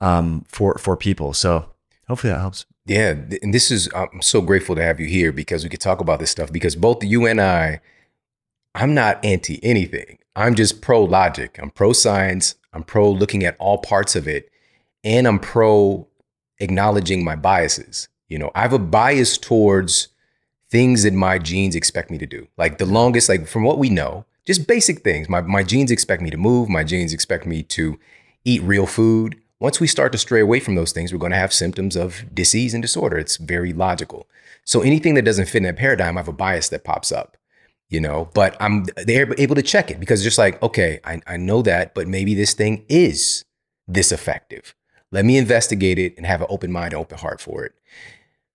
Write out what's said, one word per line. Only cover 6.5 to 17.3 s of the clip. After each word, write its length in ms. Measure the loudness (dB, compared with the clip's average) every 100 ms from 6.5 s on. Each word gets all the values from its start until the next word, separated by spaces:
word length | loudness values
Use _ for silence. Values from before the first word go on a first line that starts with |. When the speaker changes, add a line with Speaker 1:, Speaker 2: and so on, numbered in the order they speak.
Speaker 2:
because 220 | -4 -4 0
both 280 | 2 2
you 220 | 0 2 2
and 160 | 2
I, 400 | 2 2 0 -4 _ _ _ _ _ _ _ _ _ -4
I'm 180 | 0
not 320 | 2 2 0 0
anti 340 | 0 -2 -4
anything. 560 | 0 2 0 -6 -12 -20 _ -2
I'm 180 | 2
just 300 | 4 2 0
pro 200 | 2 4
logic. 540 | 4 4 2 0 -10 -12
I'm 120 | -12
pro 220 | 0 2
science. 600 | 4 2 2 0 -2 -4 -6 _
I'm 120 | -16
pro 260 | -4 2 4
looking 340 | 4 0 0
at 120 | -2 -2
all 220 | 0 0
parts 360 | 0 0 0 -2
of 120 | -4
it. 240 | -6 -10 _ _ _ _ _
And 240 | 0 2 4
I'm 120 | 2
pro 680 | 0 2 4 6 4 0 -8 _ _ _ _ -10
acknowledging 640 | -4 0 2 0 0 -2
my 120 | -2